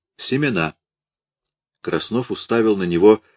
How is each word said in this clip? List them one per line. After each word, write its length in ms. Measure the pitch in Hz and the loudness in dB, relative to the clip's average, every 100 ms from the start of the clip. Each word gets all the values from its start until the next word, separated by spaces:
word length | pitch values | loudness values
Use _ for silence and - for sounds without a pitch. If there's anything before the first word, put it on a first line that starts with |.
| _ - | _ -16
«Семена». 600 | - 131 147 98 80 - _ _ _ _ _ _ _ _ _ _ | -6 -4 -2 -2 -4 -8 _ _ _ _ _ _ _ _ _ _
Краснов 500 | - 82 - 117 123 | -6 -6 -4 -6 -6
уставил 460 | 98 - 117 110 101 | -10 -2 0 2 0
на 80 | |
него 380 | 90 85 101 107 - | -2 4 6 4 0